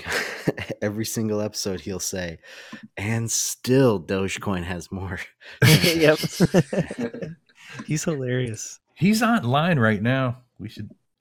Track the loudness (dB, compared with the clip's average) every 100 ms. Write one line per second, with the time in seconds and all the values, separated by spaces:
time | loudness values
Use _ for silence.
0 | -6 -6 -6 -6 -4 -4 -6 -6 -6 -4
1 | -6 -2 -2 -2 -4 -4 -6 -6 -6 -6
2 | -6 -6 -8 -10 -16 -20 -18 -20 -16 -8
3 | -4 -2 -2 -4 -4 -4 2 4 6 4
4 | -2 -2 -2 -4 -4 -4 -4 -8 -8 -8
5 | -8 -8 -12 _ -14 2 6 6 6 4
6 | 4 4 0 0 4 4 2 0 -4 -4
7 | -8 -8 -12 -14 _ _ -18 -12 -6 -4
8 | -2 -2 -2 -2 -2 -6 -12 -16 _ 0
9 | 2 4 4 2 2 2 2 4 4 2
10 | 0 0 -2 -4 _ -16 -14 -14 -16 -18
11 | _ _